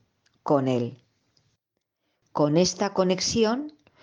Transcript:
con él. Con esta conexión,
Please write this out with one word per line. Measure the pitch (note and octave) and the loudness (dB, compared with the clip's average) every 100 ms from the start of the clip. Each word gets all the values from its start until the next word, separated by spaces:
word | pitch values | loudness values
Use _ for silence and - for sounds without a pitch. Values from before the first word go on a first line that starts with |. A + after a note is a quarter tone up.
| _ _ _ _ | _ _ _ _
con | - C#3+ C3 | 0 0 2
él. | B2 A#2+ - _ _ _ _ _ _ _ _ _ _ _ _ _ | 0 -2 -10 _ _ _ _ _ _ _ _ _ _ _ _ _
Con | - D3 D#3 | -2 2 2
esta | F3+ - G3+ | 0 0 -4
conexión, | F#3+ F#3 F#3 - A#3 A3 B3 D4+ - _ _ | 0 0 0 -2 0 0 0 -6 -14 _ _